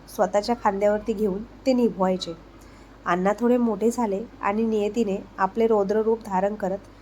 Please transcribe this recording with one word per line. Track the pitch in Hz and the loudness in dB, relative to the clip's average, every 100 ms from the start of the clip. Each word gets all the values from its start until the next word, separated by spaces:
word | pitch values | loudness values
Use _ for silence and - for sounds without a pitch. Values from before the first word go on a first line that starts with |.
| - | -16
स्वतःच्या | - 190 208 208 240 | -2 0 0 -2 0
खांद्यावरती | 214 196 208 208 208 | 0 2 2 0 -2
घेऊन | 202 214 185 226 - - | -2 -2 -2 -8 -6 0
ते | |
निभवायचे. | 254 233 180 190 185 175 165 - - - - - - - | 2 2 2 0 0 -4 -12 -16 -20 -20 -20 -20 -12 -2
अण्णा | 175 185 208 | 0 2 2
थोडे | 240 247 | 2 2
मोठे | 233 202 220 | 2 2 0
झाले | 233 226 196 - - | 0 -2 -4 -6 -6
आणि | 196 208 226 | -4 0 0
नियतीने | 214 208 214 214 196 - - | 0 0 0 -2 -2 -8 -4
आपले | 190 226 226 | -2 2 2
रौद्र | 214 196 214 | 4 2 2
रूप | 220 226 226 | 2 0 -2
धारण | 185 196 | -2 0
करत | 208 196 196 - - | -2 -4 -4 -10 -20